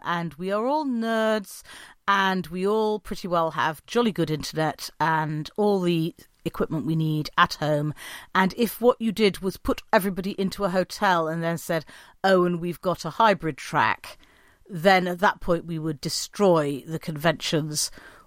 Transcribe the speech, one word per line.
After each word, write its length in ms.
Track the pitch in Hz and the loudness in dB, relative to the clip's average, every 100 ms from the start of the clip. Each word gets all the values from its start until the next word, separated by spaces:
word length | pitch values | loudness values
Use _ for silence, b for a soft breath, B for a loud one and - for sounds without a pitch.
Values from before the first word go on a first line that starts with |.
and 300 | - 170 170 | -4 -4 -4
we 160 | - 185 | -6 -4
are 160 | 208 240 | -2 0
all 180 | 302 | 0
nerds, 800 | 285 233 226 220 220 220 196 - - B B B - | 0 -2 0 0 2 0 -4 -14 -18 B B B 0
and 400 | 196 190 185 165 | 2 2 0 -2
we 180 | 180 196 | -2 0
all 320 | 220 214 214 | 0 0 -2
pretty 280 | - 208 185 | -6 -8 -2
well 260 | 170 160 | 0 0
have 320 | 156 139 156 - | 0 -2 -2 -4
jolly 260 | 240 233 | 0 2
good 180 | 170 156 | 2 0
internet 600 | 156 - 151 156 - - - | -2 -4 -2 -2 -2 -8 -2
and 480 | 156 160 151 151 151 - | 2 2 0 -4 -6 0
all 240 | 208 196 | 2 2
the 340 | 175 170 165 - - _ | 2 2 0 -4 -18 _
equipment 400 | - - - 156 | -6 -4 -2 -2
we 100 | 131 | 0
need 360 | 160 156 156 151 - | 0 0 0 0 2
at 160 | 175 | 2
home. 400 | - 147 151 151 - B B B | 2 -2 0 -2 -6 B B B
And 180 | 185 190 - | 0 2 2
if 240 | 233 - | -2 2
what 180 | 240 - | 2 2
you 120 | 226 | 0
did 260 | 190 208 - | 2 2 2
was 180 | 190 - | -4 -4
put 260 | - 233 - | -4 -4 0
everybody 440 | 220 190 180 190 - | 0 2 -4 -4 -4
into 260 | 190 - | -4 -2
a 40 | 196 | -2
hotel 580 | 190 175 - 202 175 160 | 0 -2 0 2 2 0
and 160 | 165 | -2
then 140 | 165 170 | -2 -4
said, 300 | - 165 - B B B | -4 -4 -6 B B B
"Oh, 220 | 190 190 | 2 4
and 160 | 180 170 | 4 0
we've 220 | 175 165 | -4 -4
got 240 | 180 170 165 | -4 -4 -4
a 40 | |
hybrid 460 | - 220 185 160 139 | 2 4 4 -2 -6
track," 600 | - 151 110 - - - b b b b - | -4 2 2 0 -8 -20 b b b b -12
then 400 | 175 190 185 180 | 0 4 4 4
at 120 | 175 | 0
that 200 | 196 - | 0 2
point 240 | - 170 | 0 -2
we 140 | 165 160 | -2 -6
would 240 | 160 147 | -4 -6
destroy 840 | 160 - - - 202 165 147 143 - | -6 -6 -6 2 6 6 4 -2 -6
the 120 | 160 | -8
convention's 920 | - 151 165 - - 165 156 151 - B B B | -6 -2 0 0 0 0 0 -2 -4 B B B